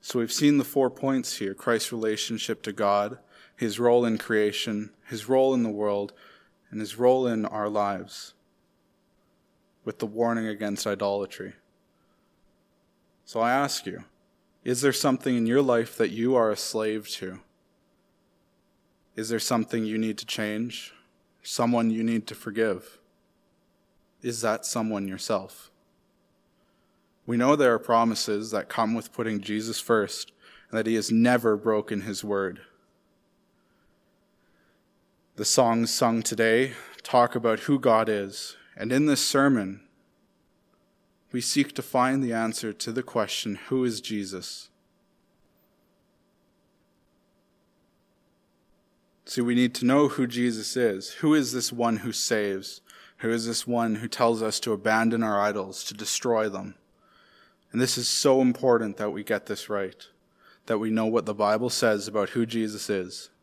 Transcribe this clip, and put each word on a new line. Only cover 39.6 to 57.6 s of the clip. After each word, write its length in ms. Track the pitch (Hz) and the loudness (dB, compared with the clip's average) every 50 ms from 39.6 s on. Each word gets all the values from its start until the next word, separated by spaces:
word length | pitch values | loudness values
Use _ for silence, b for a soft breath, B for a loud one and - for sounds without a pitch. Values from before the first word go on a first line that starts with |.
| 101 95 98 95 - _ _ _ _ _ _ _ _ _ _ _ _ _ _ _ _ _ _ _ _ _ _ _ _ _ _ _ _ _ | 0 -4 -8 -12 -18 _ _ _ _ _ _ _ _ _ _ _ _ _ _ _ _ _ _ _ _ _ _ _ _ _ _ _ _ _
we 100 | - 123 | -6 -4
seek 320 | 117 - - 143 139 - - | -4 0 0 0 0 0 -2
to 80 | - 120 | -10 -10
find 400 | - - 131 123 131 135 135 135 | -2 0 2 2 2 2 0 -2
the 100 | 120 113 | -2 -2
answer 400 | 113 113 113 110 - - 110 104 | -2 -2 -2 -4 -4 -6 -8 -8
to 180 | - - 120 | -6 -8 -6
the 120 | 113 127 123 | -4 -6 -6
question, 520 | - - 120 107 95 - - - 107 101 - - - | -2 -2 -2 -2 0 -2 -6 -4 -6 -8 -8 -6 -4
"Who 160 | 131 131 127 | -2 0 0
is 160 | 123 113 104 | 0 -2 -4
Jesus?" 680 | - - 110 104 101 92 98 92 87 - - - - _ _ _ _ _ _ _ _ _ _ _ _ _ _ _ _ _ _ _ _ _ _ _ _ _ _ _ _ _ _ _ _ _ _ _ _ _ _ _ _ _ _ _ _ _ _ _ _ _ _ _ _ _ _ _ _ _ _ _ _ _ _ _ _ _ _ _ _ _ _ _ _ _ _ _ _ _ _ _ _ _ _ _ _ _ _ _ _ _ _ _ _ | -8 -6 -6 -6 -6 -6 -10 -12 -12 -12 -14 -14 -18 _ _ _ _ _ _ _ _ _ _ _ _ _ _ _ _ _ _ _ _ _ _ _ _ _ _ _ _ _ _ _ _ _ _ _ _ _ _ _ _ _ _ _ _ _ _ _ _ _ _ _ _ _ _ _ _ _ _ _ _ _ _ _ _ _ _ _ _ _ _ _ _ _ _ _ _ _ _ _ _ _ _ _ _ _ _ _ _ _ _ _ _
See, 160 | - - 127 | -6 -2 -2
we 140 | 120 120 120 | 0 2 4
need 200 | 123 123 123 123 | 4 2 2 0
to 100 | - 120 | 0 2
know 220 | 120 131 143 147 139 | 4 6 6 4 4
who 180 | 143 - 131 | 2 0 -2
Jesus 500 | 120 117 120 123 123 113 110 107 - - | -2 0 -2 -2 -2 -2 -2 -6 -6 -2
is. 360 | 131 123 113 98 95 98 - - - | 0 0 0 0 -2 -8 -12 -10 -2
Who 140 | - 156 151 | 2 4 4
is 180 | 156 135 120 120 | 4 4 0 -2
this 180 | 127 117 - | -4 -4 -4
one 260 | 127 120 120 117 113 107 | -4 0 0 0 0 0
who 140 | 95 127 | -2 -6
saves? 720 | 107 - - - 117 107 104 101 98 95 98 - - - B B B B B B B B | -4 -4 -2 0 0 2 2 0 -2 -4 -6 -10 -16 -18 B B B B B B B B
Who 100 | - 113 | -2 -2
is 160 | 113 117 113 | 0 0 -2
this 220 | 117 117 - - 120 | -2 -4 -4 -2 0
one 300 | 120 117 117 113 107 104 | 0 0 2 0 0 -2
who 100 | 113 113 | -4 -8
tells 340 | - - 123 117 117 110 | 0 2 4 4 4 2
us 180 | 113 110 104 - | 0 -2 -2 -2
to 120 | - 120 110 | -2 -2 -4
abandon 480 | 98 98 110 107 110 113 113 113 113 | 0 2 4 4 4 4 4 2 2
our 180 | 117 110 104 101 | 0 2 2 2
idols, 440 | 101 107 101 104 95 95 95 - - | 2 2 0 -2 -6 -6 -8 -12 -12
to 80 | - 104 | -12 -10
destroy 560 | 104 107 - - - - 127 117 110 110 107 | -10 -6 -6 -6 -2 0 0 2 2 0 -2
them? 260 | 98 95 98 101 98 _ _ _ _ b b b b b b b b b b b b b | -4 -6 -10 -10 -14 _ _ _ _ b b b b b b b b b b b b b